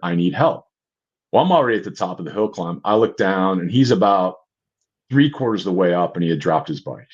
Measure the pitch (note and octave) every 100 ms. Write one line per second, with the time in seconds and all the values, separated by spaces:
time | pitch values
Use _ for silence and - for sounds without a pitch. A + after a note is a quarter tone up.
0 | F2 F2 F2 - D3+ - _ _ _ _
1 | _ _ _ - E3+ F3 B2+ A2 G2+ -
2 | F#2 F2+ E2 E2 G#2+ G#2 E2+ E2+ - G#2+
3 | A2 - G2 F#2+ F#2+ F#2+ F2 A#2 C3 A2
4 | G2+ G2 F#2 - _ _ _ _ _ _
5 | _ C3 D3 C#3+ B2 G#2+ F#2 F#2 F#2 F2
6 | F2 - E2+ D#2+ D2 D#2+ - D2 - A#1
7 | A1